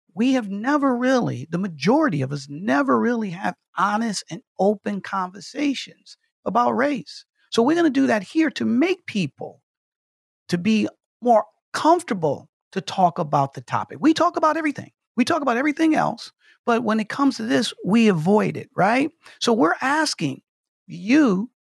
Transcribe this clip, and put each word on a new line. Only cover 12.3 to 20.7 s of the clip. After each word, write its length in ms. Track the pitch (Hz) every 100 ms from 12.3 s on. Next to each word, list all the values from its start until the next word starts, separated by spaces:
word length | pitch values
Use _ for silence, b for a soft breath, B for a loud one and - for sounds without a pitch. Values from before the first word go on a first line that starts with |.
| - - _ _
to 80 | 190
talk 380 | - - 180 180
about 380 | 151 147 139 139
the 60 |
topic. 360 | - 120 - 135
We 140 | 262
talk 240 | 320 339 339
about 200 | 311 311
everything. 340 | 311 - - _ _ -
We 80 | 247
talk 160 | 330
about 160 | 262 233
everything 380 | 302 294 320 294
else, 360 | 151 - - b b b -
but 160 | 226
when 160 | 214 220
it 100 | 208
comes 280 | - 277 -
to 60 |
this, 300 | 220 269 220 -
we 260 | 180 233 220
avoid 460 | 165 165 208 180 131
it, 140 | - -
right? 340 | 190 247 302 - B B
So 120 | -
we're 200 | 226 311 370
asking 600 | 262 302 294 - 143 135 _ _ _